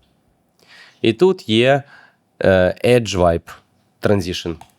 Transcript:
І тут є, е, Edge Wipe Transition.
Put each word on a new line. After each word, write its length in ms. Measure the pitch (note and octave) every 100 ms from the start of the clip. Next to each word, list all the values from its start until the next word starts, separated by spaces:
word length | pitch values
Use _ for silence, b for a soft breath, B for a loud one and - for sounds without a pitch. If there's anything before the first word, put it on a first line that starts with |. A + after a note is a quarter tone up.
| _ _ _ _ _ _ b b b b
І 120 | A2+
тут 360 | G#2+ F#3 F#3 -
є, 340 | A2 B2 C#3 b b b b _ -
е, 360 | F#2+ F#2+ F2+ - -
Edge 320 | B2 G#2+ F#2+
Wipe 360 | F2 E2+ - - _ _ _ _
Transition. 540 | G2+ G2+ F2 F2 E2+ D#2+ -